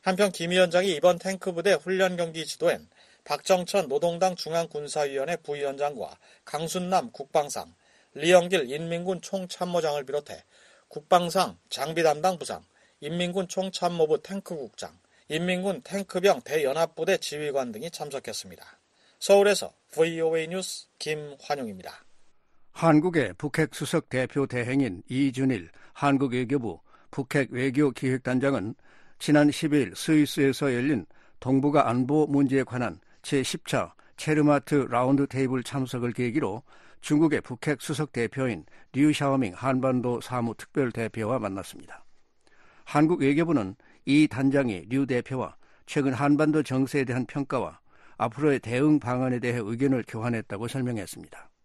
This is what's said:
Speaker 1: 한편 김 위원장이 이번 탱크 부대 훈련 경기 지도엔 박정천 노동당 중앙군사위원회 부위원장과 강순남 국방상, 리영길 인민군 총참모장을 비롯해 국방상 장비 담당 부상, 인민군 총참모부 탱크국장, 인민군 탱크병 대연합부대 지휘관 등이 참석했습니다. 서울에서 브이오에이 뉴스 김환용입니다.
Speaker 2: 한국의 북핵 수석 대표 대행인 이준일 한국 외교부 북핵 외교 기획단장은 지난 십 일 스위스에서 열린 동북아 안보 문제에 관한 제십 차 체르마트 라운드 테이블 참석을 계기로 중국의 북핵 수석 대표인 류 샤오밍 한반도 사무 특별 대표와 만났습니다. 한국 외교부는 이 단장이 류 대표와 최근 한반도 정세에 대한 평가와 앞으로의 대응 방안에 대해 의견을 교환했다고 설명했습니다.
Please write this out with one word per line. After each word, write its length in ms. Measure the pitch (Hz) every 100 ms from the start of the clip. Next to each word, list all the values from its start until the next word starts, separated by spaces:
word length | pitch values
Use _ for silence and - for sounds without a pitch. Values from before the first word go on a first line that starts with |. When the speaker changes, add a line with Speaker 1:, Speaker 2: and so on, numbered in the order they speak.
Speaker 1:
한편 280 | - 185 202
김 220 | - 170
위원장이 420 | 180 185 175 196
이번 240 | 151 175 175
탱크 340 | 190 190 -
부대 200 | 170 180
훈련 440 | 165 175 190 185 180
경기 280 | 170 160
지도엔 340 | 156 - 165 127 113 _ _ _
박정천 640 | - 147 - 185 175 202 156
노동당 480 | 143 170 170 185 180
중앙군사위원회 1000 | 156 170 165 151 147 151 147 135 139 170
부위원장과 680 | - 147 143 139 143 135 80 - _ _
강순남 680 | - 147 165 180 180 185 123
국방상, 540 | - - 160 143 - - _ _ _ _
리영길 560 | - 160 180 175 185 123
인민군 500 | 143 165 170 175 180
총참모장을 840 | - 190 180 - 180 175 156 147
비롯해 400 | 135 143 - 80 _ _ _ _ _
국방상 680 | - _ 180 175 190 170 - _
장비 340 | - 143 160
담당 340 | 160 147 175 175
부상, 240 | 143 95 _ _ _ _
인민군 480 | 147 170 180 180 180
총참모부 760 | - 185 - 175 170 156 156
탱크국장, 720 | - 196 - 165 120 - - _ _ _ _
인민군 540 | 156 180 180 190 160
탱크병 600 | - 196 196 185 190 151
대연합부대 720 | - 151 135 143 165 - 165 185
지휘관 560 | - 147 151 135 123
등이 180 | 107 165
참석했습니다. 720 | - 147 135 120 107 95 87 - - _ _ _ _
서울에서 540 | - 202 202 190 - _ _
브이오에이 560 | 151 165 165 165 165 160
뉴스 400 | 185 185 - - _
김환용입니다. 920 | 151 151 147 139 - 143 117 95 92 - - - - _ _ _ -
Speaker 2:
한국의 640 | - 165 151 175 165 110 -
북핵 360 | 147 - 151
수석 340 | - 147 165 -
대표 380 | 127 123 - 135
대행인 560 | 123 120 135 127 87 -
이준일 640 | 127 139 123 135 117 82 - -
한국 380 | - 139 139 139
외교부 460 | 123 120 143 113 82 _ _ _
북핵 380 | - 135 147 131
외교 400 | 123 135 131 147
기획단장은 840 | - 135 127 131 127 139 135 101 - - - - -
지난 320 | - 147 147
십 220 | 143 160
일 240 | 147 104 -
스위스에서 760 | - 156 143 - 139 127 143
열린 320 | 120 135 131 - - _ -
동북아 480 | 127 135 143 147 120
안보 380 | 123 127 151 147
문제에 360 | 139 139 135
관한 380 | 123 123 117 85 _ -
제십 440 | - 143 127 - -
차 280 | 127 87 _ _ -
체르마트 680 | - 151 147 143 - 147 120
라운드 360 | 120 127 139 139
테이블 380 | 127 135 127
참석을 480 | 120 139 131 127 120
계기로 500 | 117 123 131 117 107 - - - -
중국의 400 | - 147 160 143
북핵 400 | - 123 - 143
수석 320 | - 143 151
대표인 540 | - 113 - 131 104 101 - -
류 200 | 127 151
샤오밍 420 | 143 143 135 113 90
한반도 640 | 131 131 131 127 120 120
사무 340 | - 123 117
특별 380 | 107 - - 127
대표와 460 | 113 110 - 107 127
만났습니다. 680 | 104 98 90 - - - - - _ _ _ _ - _
한국 380 | - 143 156 170
외교부는 520 | 139 143 165 147 95 104 _ _
이 240 | - 143 151
단장이 560 | - 135 139 127 95 95
류 160 | 131 135
대표와 500 | 123 - 131 90 - - _ -
최근 260 | 151 139
한반도 500 | 123 143 147 156 156
정세에 420 | 143 131 135 143
대한 200 | 123 123
평가와 560 | 117 147 135 131 87 78 _ _ - -
앞으로의 420 | 120 120 151 135
대응 400 | 113 123 151 151
방안에 400 | 113 127 131 123
대해 180 | 123 120
의견을 420 | 101 117 139 131 107
교환했다고 640 | 113 117 117 - 101 117
설명했습니다. 840 | 135 123 113 90 - - - - _